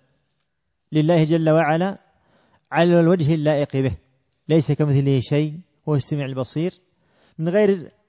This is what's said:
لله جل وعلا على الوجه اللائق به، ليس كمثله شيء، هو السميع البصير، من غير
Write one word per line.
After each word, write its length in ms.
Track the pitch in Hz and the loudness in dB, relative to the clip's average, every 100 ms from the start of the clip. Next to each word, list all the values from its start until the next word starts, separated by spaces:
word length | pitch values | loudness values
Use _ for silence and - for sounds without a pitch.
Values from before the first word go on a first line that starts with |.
| _ _ _ _ _ _ _ _ - | _ _ _ _ _ _ _ _ -6
لله 320 | 151 156 170 | -2 2 2
جل 260 | 156 165 160 | 2 0 2
وعلا 480 | 156 151 165 190 - _ _ _ _ _ _ - | 2 2 0 -2 -6 _ _ _ _ _ _ -6
على 280 | 147 175 175 | 0 2 4
الوجه 340 | 165 185 143 | 4 2 2
اللائق 420 | 160 147 147 143 135 | 0 0 0 -2 -2
به، 200 | 131 87 _ _ _ _ - | -2 -4 _ _ _ _ -2
ليس 240 | 160 151 | 0 0
كمثله 480 | 143 151 139 139 135 | -2 0 0 2 0
شيء، 340 | - 147 151 156 - _ - | 0 -2 -2 -6 -18 _ -4
هو 60 | |
السميع 320 | 147 - 147 131 | -4 -2 -6 -6
البصير، 460 | 131 123 151 175 - _ _ _ _ _ - | -8 -8 -6 -6 -8 _ _ _ _ _ -8
من 100 | 160 | -2
غير 420 | 202 202 190 127 _ | 2 2 0 -4 _